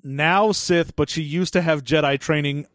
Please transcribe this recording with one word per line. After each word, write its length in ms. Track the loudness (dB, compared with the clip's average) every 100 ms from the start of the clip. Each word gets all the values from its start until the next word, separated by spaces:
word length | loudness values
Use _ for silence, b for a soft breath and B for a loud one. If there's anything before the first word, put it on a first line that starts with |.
now 480 | -8 0 2 4 2
Sith, 440 | 0 2 2 0 -2
but 140 | -4
she 140 | -4
used 280 | -4 -2 0
to 100 | 0
have 200 | 0 0
Jedi 360 | 0 0 2 0
training, 480 | 0 0 0 -4 -8